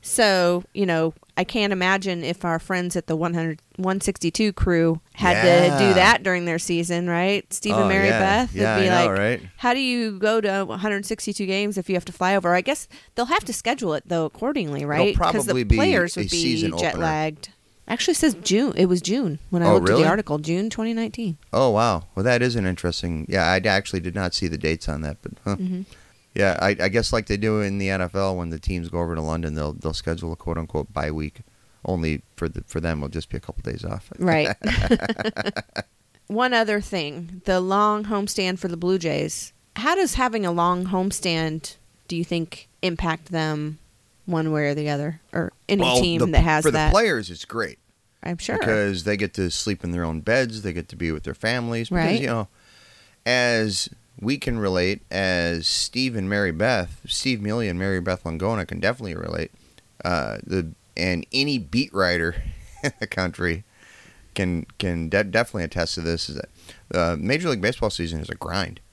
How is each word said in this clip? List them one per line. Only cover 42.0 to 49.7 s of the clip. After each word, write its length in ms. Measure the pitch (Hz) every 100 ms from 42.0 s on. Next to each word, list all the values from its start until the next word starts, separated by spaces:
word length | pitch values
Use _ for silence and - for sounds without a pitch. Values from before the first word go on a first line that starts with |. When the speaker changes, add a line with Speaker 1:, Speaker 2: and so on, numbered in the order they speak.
| _
Speaker 1:
do 80 | 170
you 80 |
think, 420 | 170 175 160 - - _
impact 500 | 185 165 170 160 160
them 480 | 170 156 151 151 151 _ _ _ _
one 280 | - 165 160
way 160 | 156 147
or 60 |
the 140 | 143 147
other, 320 | 147 147 160 _
or 180 | - 170 _ _
any 140 | 202
Speaker 2:
Well, 180 | 127 123
Speaker 1:
team 200 | 123 170
Speaker 2:
the, 60 | -
Speaker 1:
that 120 | 160
has 180 | 165 156
Speaker 2:
for 80 | 156
the 80 | 143
Speaker 1:
that? 140 | 156
Speaker 2:
players, 380 | 190 226 143 90
it's 140 | 87
great. 340 | - 117 98 64 _ _ _ _
Speaker 1:
I'm 160 | - 170
sure. 180 | - -
Speaker 2:
Because 480 | - 107 101 92
they 140 | 82 104
get 160 | 101
to 160 | - 92
sleep 340 | - -